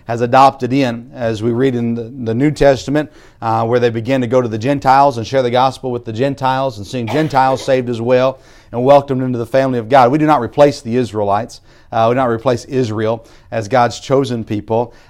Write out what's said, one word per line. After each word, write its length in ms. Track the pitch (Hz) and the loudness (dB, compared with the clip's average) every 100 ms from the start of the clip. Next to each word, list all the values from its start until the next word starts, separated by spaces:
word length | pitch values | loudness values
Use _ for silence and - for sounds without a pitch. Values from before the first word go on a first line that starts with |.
| - | -8
has 140 | 117 | -4
adopted 500 | 120 131 139 - 123 | 2 6 4 4 -2
in, 400 | 135 127 117 123 | 0 0 -4 -12
as 280 | 135 113 107 | -6 -4 -2
we 80 | 117 | -2
read 240 | 117 135 | 0 0
in 200 | 120 117 | 0 -2
the, 80 | 117 | -4
the 320 | 113 135 113 | -8 -8 -6
New 160 | 117 147 | 0 0
Testament, 600 | 139 139 127 - 147 147 - - - | 2 2 2 0 -4 -4 -12 -20 -8
uh, 240 | 113 113 | -2 -2
where 160 | 113 123 | 0 2
they 80 | 120 | 2
begin 320 | 113 113 135 | -2 -2 -2
to 60 | 120 | 0
go 160 | 127 | 0
to 60 | 117 | 0
the 100 | 110 | -4
Gentiles 580 | 127 143 135 135 143 117 | -2 0 2 4 4 0
and 100 | 107 | -4
share 140 | 135 | -2
the 100 | 123 | 0
gospel 400 | 123 131 - 131 | 2 0 -2 -8
with 140 | 120 | -8
the 80 | 117 | -8
Gentiles, 640 | 110 135 131 131 131 135 107 | -4 -4 -2 -2 -2 -4 -6
and 100 | 98 | -10
seeing 200 | 131 110 | -8 -4
Gentiles 580 | 139 156 135 131 131 | -2 0 2 2 0
saved 240 | - 131 120 | 0 0 0
as 140 | 113 | -4
well 360 | 117 127 131 131 - - - | 0 2 2 -2 -18 -20 -10
and 140 | 117 | -4
welcomed 380 | 127 143 139 131 | 4 4 4 -4
into 160 | 131 120 | -2 -4
the 80 | 113 | -2
family 320 | 135 135 123 | 0 0 -2
of 100 | 110 | 2
God. 240 | 135 120 | 4 4
We 60 | 151 | 4
do 80 | 151 | 2
not 160 | 147 | 0
replace 400 | 113 - 147 - | 0 4 2 2
the 140 | 117 123 | -4 -2
Israelites. 640 | 110 107 101 101 123 - _ - - | -2 -2 0 -2 -4 -14 _ -20 -8
Uh, 160 | 117 113 | 0 2
we 40 | |
do 60 | 127 | 2
not 80 | 123 | 0
replace 380 | 113 135 120 - | 0 0 -2 -2
Israel 600 | 131 117 110 110 113 - - - | -2 -2 -2 -2 -4 -8 -20 -10
as 160 | 113 101 | -8 -2
God's 320 | 127 120 - | 2 2 -2
chosen 460 | - 135 123 120 | -2 0 0 -4
people. 480 | 104 104 98 113 120 - _ | -6 -8 -2 -2 -4 -10 _